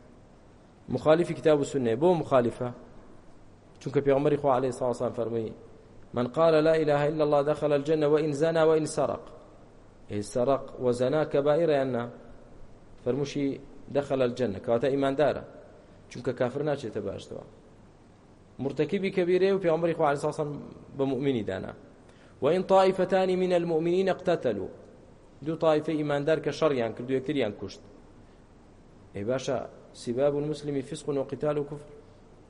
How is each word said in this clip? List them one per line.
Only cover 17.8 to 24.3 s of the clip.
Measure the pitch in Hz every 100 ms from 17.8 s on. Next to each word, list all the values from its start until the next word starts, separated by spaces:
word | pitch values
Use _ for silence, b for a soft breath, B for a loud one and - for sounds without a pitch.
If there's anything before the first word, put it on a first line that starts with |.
| - - - - - - - -
مرتەکیبی | 135 - 151 196 185 185
کەبیرەیە | 175 180 190
و | 196
پێغەمبەری | 180 160 170
خوا | 160 151
عەلەیهی | 143
سڵاو | 151
سەلام | 147 147 143 - - - 135
بە |
مومینی | 135 127 143 123
دانا. | 98 95 - - - - B B B B
"وإن | 131 185
طائفتان | 185 190 190 185 180 190 185 180
من | 185
المؤمنين | 180 170 160 170 180 185
اقتتلوا." | 175 -